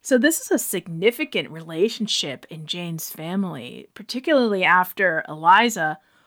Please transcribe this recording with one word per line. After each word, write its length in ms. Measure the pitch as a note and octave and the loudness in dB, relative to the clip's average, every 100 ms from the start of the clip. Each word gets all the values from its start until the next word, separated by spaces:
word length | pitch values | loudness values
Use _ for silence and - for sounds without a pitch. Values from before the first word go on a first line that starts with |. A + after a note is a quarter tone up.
So 140 | - B3+ | 2 4
this 200 | C#4 D#4+ | 4 0
is 120 | - | 0
a 80 | E4 | -2
significant 920 | - F#3 F3 E3 G3+ A#3+ D4+ G3 C#3+ | 0 -8 -8 0 0 0 -6 -4 -6
relationship 920 | D#3+ E3 D#3+ A3 - G#3+ - F3 - - | -12 -10 0 0 0 -4 -4 -4 -10 -12
in 160 | E3 D3+ | -16 -10
Jane's 420 | F3 F3 D#3+ - | -8 -6 -8 -10
family, 800 | - D#3+ F#3+ F#3+ D3+ A#2+ B2 - | -12 -6 -4 -4 -6 -12 -16 -18
particularly 680 | - G#3+ A#3+ E4 D4 A#3 G3 | -20 -10 -6 2 2 4 2
after 640 | F3 F3+ F3+ - F#3+ D#3+ - | 4 4 2 0 0 0 -4
Eliza, 720 | D#3 E3 G3 A#3 G3+ D#3 D#3 _ _ | 0 6 6 6 0 -4 -4 _ _